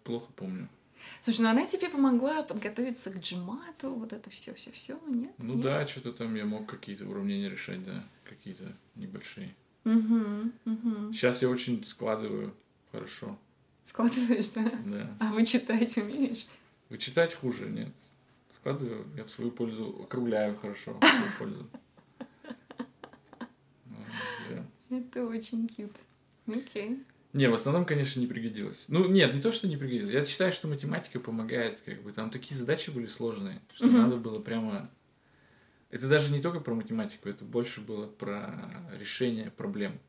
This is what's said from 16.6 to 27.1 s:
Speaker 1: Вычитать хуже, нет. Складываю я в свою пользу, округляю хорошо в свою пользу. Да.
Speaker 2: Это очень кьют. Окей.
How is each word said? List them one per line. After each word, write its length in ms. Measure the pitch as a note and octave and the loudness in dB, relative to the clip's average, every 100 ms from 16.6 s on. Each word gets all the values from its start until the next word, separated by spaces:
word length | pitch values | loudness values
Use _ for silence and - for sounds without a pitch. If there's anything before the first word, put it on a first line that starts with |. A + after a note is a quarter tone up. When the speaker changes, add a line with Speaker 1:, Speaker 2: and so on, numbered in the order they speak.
| _ _ - | _ _ -14
Speaker 1:
Вычитать 440 | A2 - D3 E3+ | -8 0 4 2
хуже, 320 | - B2+ B2 G#2+ | 2 -2 -2 -4
нет. 200 | G#2+ - - - _ _ _ _ | -4 -6 -10 -20 _ _ _ _
Складываю 560 | - C#3 C#3 A#2+ A2 G#2 - | -8 -4 -2 -2 -6 -8 -10
я 60 | |
в 60 | A2 | -12
свою 200 | - A#2+ | -4 -4
пользу, 520 | A#2+ A#2 A2 G#2+ - | -2 -2 -2 -6 -6
округляю 520 | - B2+ A#2+ G#2+ G#2 G#2 | -4 -2 2 4 2 0
хорошо 360 | G#2 G2 - - | -6 -8 -6 4
в 40 | D4 | 6
свою 240 | C4 G3 - | 6 2 -4
пользу. 280 | - - - - _ _ _ - - _ D4+ A#3+ - - - - - - - - A#3+ _ _ _ - - - - B4 A#4+ - | -6 -8 -12 -16 _ _ _ -18 -18 _ -16 -16 -16 -14 -14 -14 -20 -20 -20 -14 -14 _ _ _ -18 -14 -10 -8 -6 -8 -8
Да. 160 | - - - - B3+ | -8 -10 -14 -6 -4
Speaker 2:
Это 280 | B3 B3 A#3 | -4 -2 -2
очень 420 | A3+ A3 A3+ A3+ | -2 -2 -2 -2
кьют. 260 | - G#3 - - _ _ _ - | -4 -10 -12 -20 _ _ _ -4
Окей. 560 | A3 - G#3 G#3 C4 - | -4 -4 -6 -4 -4 -6